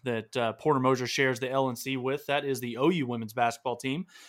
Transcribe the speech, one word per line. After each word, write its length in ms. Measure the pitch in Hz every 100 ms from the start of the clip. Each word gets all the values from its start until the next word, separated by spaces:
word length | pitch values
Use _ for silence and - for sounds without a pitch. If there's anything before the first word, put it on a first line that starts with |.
that, 300 | 127 113 107 127
uh, 160 | 117
Porter 260 | 107 156 139
Moser 260 | 131 127 120
shares 320 | - 135 120
the 120 | 127
L 180 | 135 135
N 80 | 120
C 220 | 135 135
with, 260 | 127 143 -
that 200 | 143 143
is 140 | 127
the 180 | 120 113
O 100 | 151
U 180 | 180 123
women's 280 | 120 110
basketball 420 | 123 117 - 127 120
team, 300 | 131 147 185 -